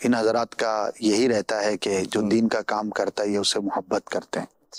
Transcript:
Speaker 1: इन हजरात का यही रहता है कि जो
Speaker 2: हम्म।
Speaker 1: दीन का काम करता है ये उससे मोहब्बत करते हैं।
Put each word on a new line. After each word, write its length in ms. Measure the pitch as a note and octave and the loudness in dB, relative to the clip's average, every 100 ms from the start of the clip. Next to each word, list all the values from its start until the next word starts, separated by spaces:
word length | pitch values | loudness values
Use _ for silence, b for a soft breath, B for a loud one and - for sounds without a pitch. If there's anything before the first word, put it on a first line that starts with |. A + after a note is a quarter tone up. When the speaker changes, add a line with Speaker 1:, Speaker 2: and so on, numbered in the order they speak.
| A#2+ | 2
Speaker 1:
इन 80 | |
हजरात 400 | A#2 A2 A#2 A#2 | 2 2 2 -2
का 380 | - A#2 A2 G2+ - | -2 -2 0 -2 0
यही 260 | G#2+ G#2 B2+ | 2 4 4
रहता 320 | A2 G2 A2 | 2 0 0
है 180 | G#2 G#2 | 0 -2
कि 240 | G#2+ G2 | -2 -2
जो 180 | F#2+ G#2+ | 0 -2
Speaker 2:
हम्म। 100 | G#2+ | 2
Speaker 1:
दीन 180 | A2+ A2+ | 2 2
का 140 | A2+ | 0
काम 280 | G#2 G#2+ G#2+ | -2 -4 -2
करता 340 | G2+ G2 - | -2 -2 -2
है 80 | G#2 | -2
ये 60 | G2+ | 0
उससे 220 | G2 G#2+ | 0 -2
मोहब्बत 480 | G2 G2 F#2 G#2 - | -2 -4 -2 -4 -4
करते 320 | - - - | -8 -6 -8
हैं। 80 | - _ _ | -8 _ _